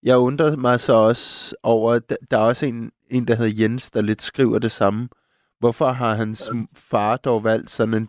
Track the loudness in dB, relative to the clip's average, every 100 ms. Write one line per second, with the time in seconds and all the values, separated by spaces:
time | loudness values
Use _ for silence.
0 | 4 4 4 2 0 2 0 0 4 4
1 | 4 2 -4 -10 -12 -8 0 2 2 0
2 | -2 -10 -2 0 2 0 -4 -6 -12 _
3 | _ -4 0 0 0 2 0 0 -6 -2
4 | -2 -2 -6 0 2 2 -2 0 0 0
5 | -6 _ _ _ _ _ -2 2 0 0
6 | -2 0 -2 -6 -8 -8 -8 -12 -6 -2
7 | 0 -2 0 0 0 -2 -4 -4 -2 0